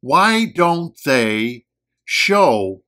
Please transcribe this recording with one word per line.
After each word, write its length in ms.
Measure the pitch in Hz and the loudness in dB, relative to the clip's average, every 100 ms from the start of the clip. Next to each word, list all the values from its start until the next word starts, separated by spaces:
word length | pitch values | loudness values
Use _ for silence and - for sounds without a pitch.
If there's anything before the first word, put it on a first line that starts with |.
Why 460 | 123 156 202 226 226 | 0 2 2 0 -2
don't 500 | - 170 170 170 _ | 0 0 0 -6 _
they 640 | 139 131 110 107 113 120 _ _ _ _ | -2 0 0 -2 -4 -8 _ _ _ _
show 800 | - - - 202 180 110 95 95 | -8 -4 0 2 2 2 -4 -10